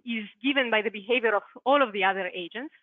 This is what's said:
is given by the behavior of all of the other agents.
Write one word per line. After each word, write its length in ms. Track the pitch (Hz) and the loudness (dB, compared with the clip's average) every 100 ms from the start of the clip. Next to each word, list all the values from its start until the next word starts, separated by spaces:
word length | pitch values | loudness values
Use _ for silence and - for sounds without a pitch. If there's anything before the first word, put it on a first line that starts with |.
| - | -4
is 200 | 226 208 - | -6 -6 -4
given 260 | 262 277 247 | 0 0 2
by 120 | 220 | 2
the 80 | 208 | 0
behavior 460 | 208 196 254 226 208 | -4 -2 0 2 0
of 80 | - - - | -2 -4 2
all 160 | 285 | 4
of 120 | 254 | 4
the 100 | 202 | 2
other 260 | 190 190 180 | 0 0 -4
agents. 400 | 185 170 214 294 - | -8 -10 -10 -12 -12